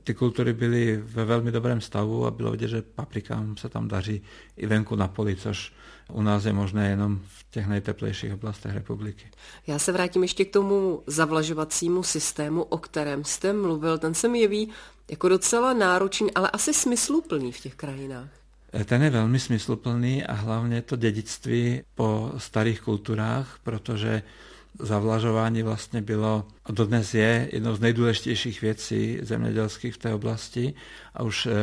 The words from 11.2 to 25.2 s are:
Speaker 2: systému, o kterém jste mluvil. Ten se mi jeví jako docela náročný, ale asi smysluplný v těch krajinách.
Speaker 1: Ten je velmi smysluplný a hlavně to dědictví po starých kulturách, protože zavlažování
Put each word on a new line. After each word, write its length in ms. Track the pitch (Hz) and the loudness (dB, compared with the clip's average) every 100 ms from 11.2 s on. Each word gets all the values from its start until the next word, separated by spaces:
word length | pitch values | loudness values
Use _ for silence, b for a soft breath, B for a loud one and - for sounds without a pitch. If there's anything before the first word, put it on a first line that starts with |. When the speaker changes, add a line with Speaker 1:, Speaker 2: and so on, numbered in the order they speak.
| 160 160 156 156 156 - 170 180 | 2 2 0 -2 -2 -2 0 0
Speaker 2:
systému, 600 | 180 156 - - 151 160 | 0 -2 -2 -2 -2 -2
o 140 | 160 160 | -2 -4
kterém 460 | - 156 147 143 | -4 -4 -2 -2
jste 300 | 147 - 190 | -4 -2 0
mluvil. 440 | 208 190 156 165 160 | 2 0 0 0 0
Ten 160 | 160 | 0
se 140 | 165 233 | 2 2
mi 120 | 240 | 4
jeví 300 | 214 208 214 B B B - | 4 2 -2 B B B -14
jako 200 | - 180 | 0 4
docela 440 | 185 - 233 254 | 4 4 4 4
náročný, 600 | 247 190 180 196 - 214 | 4 4 4 2 2 0
ale 160 | - 190 | 2 0
asi 240 | 214 - | 2 2
smysluplný 760 | 294 254 240 - 302 320 151 123 | 2 2 2 2 0 0 -4 -4
v 80 | 123 | -8
těch 160 | 135 - | -14 -10
krajinách. 640 | 143 135 135 131 139 - _ _ - - 104 | -10 -8 -10 -10 -12 -20 _ _ -8 -4 2
Speaker 1:
Ten 180 | 123 | 4
je 60 | 151 | 6
velmi 300 | 120 110 127 | 4 4 2
smysluplný 840 | - 113 - 113 123 120 120 135 | 2 0 0 -2 0 0 0 0
a 100 | - | -2
hlavně 480 | 110 110 113 117 117 | -4 -2 0 0 -2
to 140 | 117 127 | -2 0
dědictví 840 | 113 107 104 - - 117 120 127 - - | 2 0 -6 -8 -2 0 2 -2 -6 -2
po 360 | 110 107 113 127 | 0 0 -2 -8
starých 440 | - 113 113 107 | -4 0 2 0
kulturách, 800 | - 104 110 107 110 123 131 - | -2 -2 -2 -2 0 -2 -4 -8
protože 600 | - 110 - 110 110 110 - B B B B - | -8 -6 -4 -2 0 -2 -4 B B B B -10
zavlažování 840 | 104 107 110 110 | -2 2 2 2